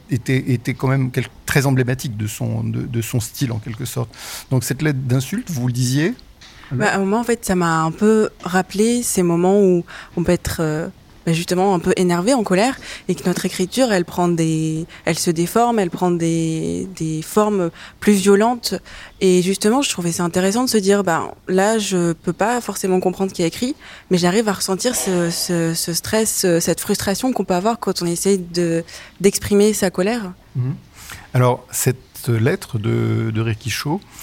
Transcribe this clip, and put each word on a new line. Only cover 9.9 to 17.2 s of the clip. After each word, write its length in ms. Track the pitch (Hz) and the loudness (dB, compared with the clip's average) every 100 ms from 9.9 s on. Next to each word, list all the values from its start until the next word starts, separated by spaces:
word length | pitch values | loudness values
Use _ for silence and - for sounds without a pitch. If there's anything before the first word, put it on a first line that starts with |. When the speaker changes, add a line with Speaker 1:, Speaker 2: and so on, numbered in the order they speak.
| - - - | -12 -10 -4
Speaker 2:
on 60 | |
peut 80 | 170 | 0
être, 260 | 175 - - | 0 0 -4
euh, 260 | 156 156 185 - - - 170 | -2 -2 -6 -10 -20 -8 -2
bah, 60 | |
justement 440 | 165 170 180 196 175 | -2 0 2 2 2
un 40 | |
peu 140 | 185 185 | 2 2
énervé, 360 | 180 175 196 | 2 2 2
en 100 | 269 | 2
colère, 360 | 202 185 247 254 - - - | 2 2 2 -2 -10 -12 -6
et 80 | 180 | -2
que 120 | 185 | -2
notre 180 | 175 185 | -2 -4
écriture, 460 | - - 240 254 | -4 -2 0 2
elle 140 | 190 170 | 2 -2
prend 220 | - 175 | 0 0
des, 600 | 165 160 160 160 160 165 - - | 2 0 0 -2 -4 -8 -8 -4
elle 140 | 160 | -2
se 100 | 180 | 0
déforme, 480 | 165 175 226 240 226 | 0 0 2 2 2
elle 140 | 175 | 0
prend 180 | - 180 | 0 0
des, 800 | 175 165 165 160 160 165 175 190 180 | 0 0 0 -2 -2 -4 -4 -6 -6
des 240 | 160 156 | -6 -6